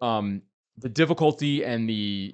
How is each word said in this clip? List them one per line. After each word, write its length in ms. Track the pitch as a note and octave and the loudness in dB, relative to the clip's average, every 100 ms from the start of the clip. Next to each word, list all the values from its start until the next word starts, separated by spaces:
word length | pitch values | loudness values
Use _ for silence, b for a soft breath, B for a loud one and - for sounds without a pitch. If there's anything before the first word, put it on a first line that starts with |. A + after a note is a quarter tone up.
um, 400 | A#2+ A2 G2+ G2 - _ _ - | -2 0 0 -4 -8 _ _ -12
the 120 | B2+ | -6
difficulty 760 | B2 D#3+ D#3+ D#3 - D3 C#3+ | 2 2 4 2 2 0 0
and 240 | B2 A#2 A2+ | 0 -2 0
the, 460 | G#2+ G#2 G2 F#2+ | 0 -2 -4 -6